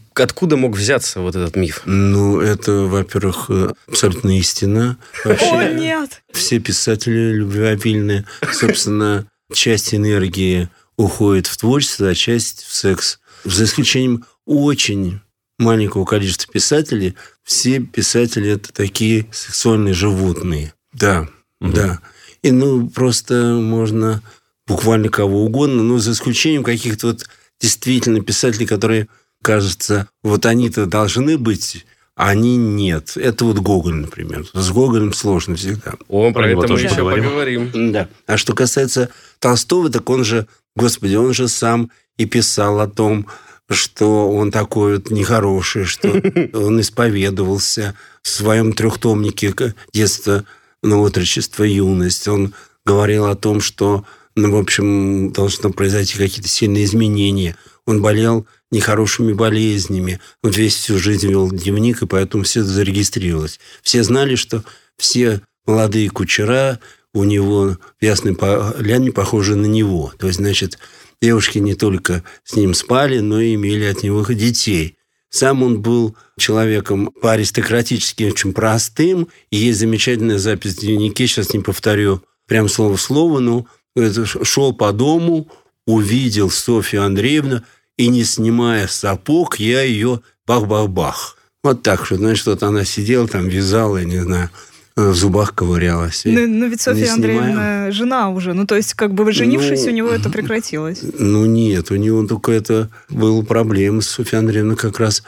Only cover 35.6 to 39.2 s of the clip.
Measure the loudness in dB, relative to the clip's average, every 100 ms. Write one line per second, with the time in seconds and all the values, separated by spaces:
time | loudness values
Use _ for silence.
35.6 | -6 -8 -10 -14 -4 0 2 2 2 2
36.6 | 2 2 2 0 0 0 0 -2 -2 -2
37.6 | -4 -2 -2 -2 -4 -10 -4 -2 0 0
38.6 | 0 0 0 -2 -4 -6